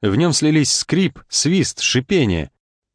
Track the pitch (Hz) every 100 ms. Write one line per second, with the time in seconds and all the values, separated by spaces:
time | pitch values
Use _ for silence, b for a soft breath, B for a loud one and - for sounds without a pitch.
0 | 101 104 170 143 151 156 131 - - 165
1 | 175 - - - 147 190 - - - 127
2 | 131 190 110 85 67 _ _ _ _